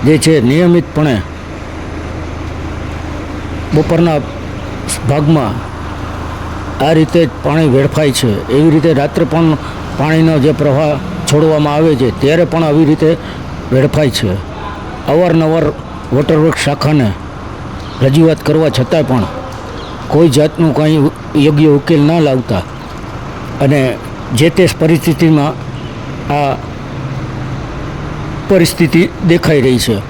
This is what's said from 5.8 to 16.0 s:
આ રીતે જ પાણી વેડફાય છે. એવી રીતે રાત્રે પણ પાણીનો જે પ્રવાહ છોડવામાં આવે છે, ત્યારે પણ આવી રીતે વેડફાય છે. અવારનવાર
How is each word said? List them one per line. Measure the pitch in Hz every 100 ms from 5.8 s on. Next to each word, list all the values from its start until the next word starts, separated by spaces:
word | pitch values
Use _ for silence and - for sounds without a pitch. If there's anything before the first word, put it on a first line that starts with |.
| - - - - - - - - - -
આ | 139
રીતે | 160 156 175 156
જ | -
પાણી | 143 151 156
વેડફાય | 131 135 156 151
છે. | 127 120 101 -
એવી | 131 160
રીતે | 156 160
રાત્રે | 139 143 - 156
પણ | 160 165 151 - - - -
પાણીનો | 143 160 160 156
જે | 135
પ્રવાહ | - 147 135 151 143 - - -
છોડવામાં | 143 156 151 147 147
આવે | 160 143
છે, | 123 -
ત્યારે | 135 160 170
પણ | 165
આવી | 160 147 156
રીતે | 156 160 165 - - - - -
વેડફાય | 131 135 151 147
છે. | - 107 98 - - - - - - -
અવારનવાર | 151 180 165 156 165 156 - - -